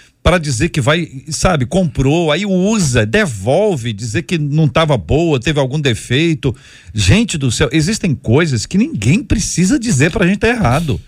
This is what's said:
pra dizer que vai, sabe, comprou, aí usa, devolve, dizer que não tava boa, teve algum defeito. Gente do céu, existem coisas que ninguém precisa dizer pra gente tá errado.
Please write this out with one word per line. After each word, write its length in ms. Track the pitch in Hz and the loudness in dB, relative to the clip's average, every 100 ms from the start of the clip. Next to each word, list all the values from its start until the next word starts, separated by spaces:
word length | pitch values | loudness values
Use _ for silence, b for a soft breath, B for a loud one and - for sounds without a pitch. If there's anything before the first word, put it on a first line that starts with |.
| b _ | b _
pra 160 | - 175 | -2 -2
dizer 300 | 151 113 170 | -2 -2 -2
que 120 | 165 | 0
vai, 260 | 117 170 160 135 143 | 0 0 -2 -10 -12
sabe, 360 | 156 190 165 120 | -2 0 0 0
comprou, 640 | 185 175 - 135 160 165 | 0 0 0 0 2 2
aí 160 | 151 202 | 0 0
usa, 600 | 185 190 220 156 120 107 | 0 2 0 2 0 2
devolve, 880 | 208 202 107 101 151 214 160 120 | 0 0 -2 0 2 2 0 -4
dizer 300 | 101 117 117 | -8 -6 -6
que 140 | - 165 | -4 -4
não 300 | 147 151 156 | 0 2 2
tava 300 | 160 160 131 | 2 2 0
boa, 420 | 87 139 170 135 | 0 0 2 0
teve 200 | 135 147 | 0 0
algum 200 | 135 151 | -2 0
defeito. 760 | 143 110 - 131 170 160 135 - B B B | -2 -2 -2 0 0 0 -2 -6 B B B
Gente 440 | 110 92 180 233 160 | -2 2 4 2 -2
do 120 | 131 | -2
céu, 200 | - 156 | 0 0
existem 420 | 160 156 220 185 | 2 0 -2 -2
coisas 520 | 135 - 127 175 120 - | -2 2 2 2 -2 -2
que 120 | 185 | 0
ninguém 460 | 285 233 101 196 | 0 0 2 0
precisa 560 | - 220 - - 185 277 | 0 -2 -2 0 2 0
dizer 320 | 233 139 160 | 0 0 0
pra 160 | 220 180 | 2 0
gente 120 | 202 | 2
tá 100 | 220 | 0
errado. 500 | 240 139 135 165 90 | 0 0 0 0 -6